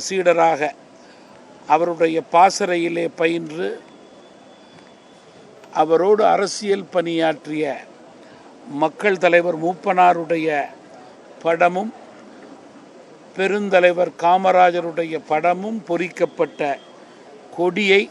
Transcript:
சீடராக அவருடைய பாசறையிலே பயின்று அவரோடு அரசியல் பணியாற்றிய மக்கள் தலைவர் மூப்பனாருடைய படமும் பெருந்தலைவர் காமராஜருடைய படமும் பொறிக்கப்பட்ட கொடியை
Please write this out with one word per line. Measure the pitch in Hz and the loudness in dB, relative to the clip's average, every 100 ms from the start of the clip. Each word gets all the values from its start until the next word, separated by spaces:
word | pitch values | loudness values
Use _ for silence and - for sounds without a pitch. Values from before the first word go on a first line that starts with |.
| - | -6
சீடராக | 190 180 170 165 151 147 - - - - - - - - - - | -2 2 4 2 2 -4 -6 -18 -20 -20 -20 -20 -20 -20 -16 -2
அவருடைய | 156 175 165 165 160 - | 0 0 0 -2 -2 0
பாசறையிலே | 175 190 - 196 175 170 165 170 - | 4 4 2 -2 -2 -2 -4 -6 -2
பயின்று | 165 170 160 156 196 226 - - - - - - - - - - - - _ - - - - - - - | -2 -2 -6 -8 -8 -10 -16 -20 -20 -20 -20 -20 -20 -20 -20 -20 -20 -20 _ -20 -20 -20 -20 -20 -6 -2
அவரோடு | 156 165 185 208 202 | 2 2 4 4 4
அரசியல் | 175 196 - 208 196 170 | 2 0 -4 -4 -4 -4
பணியாற்றிய | 180 170 165 160 151 147 151 151 123 - - - - - - - - - 143 | -4 -2 -2 -2 -2 -6 -6 -6 -6 -12 -20 -20 -20 -20 -20 -20 -20 -14 -4
மக்கள் | 156 - 208 190 | -4 -2 -4 0
தலைவர் | 175 170 175 160 | 2 4 2 -2
மூப்பனாருடைய | 160 160 202 185 180 175 160 170 156 147 131 - - - - - - - | -4 -4 -2 4 4 2 -2 -4 -2 -4 -6 -12 -20 -20 -20 -20 -20 -8
படமும் | 160 170 175 180 214 - - - - - - - - - - - - - - - | -4 2 2 0 -8 -12 -20 -20 -20 -20 -20 -20 -20 -20 -20 -20 -20 -20 -14 -4
பெருந்தலைவர் | 190 202 202 185 180 175 175 - | -2 -2 0 4 4 2 -2 0
காமராஜருடைய | 170 185 190 185 180 175 170 165 165 160 123 | 2 2 4 4 4 2 -4 -6 -6 -8 -4
படமும் | 156 165 180 202 226 180 | -2 0 -2 -4 -10 -6
பொறிக்கப்பட்ட | 170 175 - 170 - 151 - 151 131 - - - - - - - - | -4 -4 -4 -4 -2 -6 -4 -6 -6 -12 -20 -20 -20 -20 -20 -16 -4
கொடியை | 180 180 202 196 220 | -4 -2 2 2 0